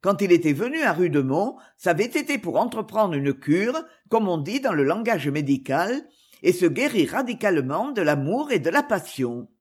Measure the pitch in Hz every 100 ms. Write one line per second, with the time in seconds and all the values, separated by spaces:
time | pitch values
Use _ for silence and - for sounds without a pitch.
0 | 185 202 196 170 156 143 233 320 269 160
1 | 175 147 131 143 214 - - _ 185 165
2 | 233 294 - 277 175 147 240 226 - 208
3 | 208 151 139 139 - 165 220 302 330 _
4 | _ 226 202 170 147 262 262 160 135 185
5 | 233 202 143 143 143 139 - 139 185 262
6 | - _ _ - - - 175 143 277 226
7 | 139 208 254 233 208 165 131 156 262 240
8 | 160 147 139 226 294 220 143 214 - 196
9 | - - 123 120 - _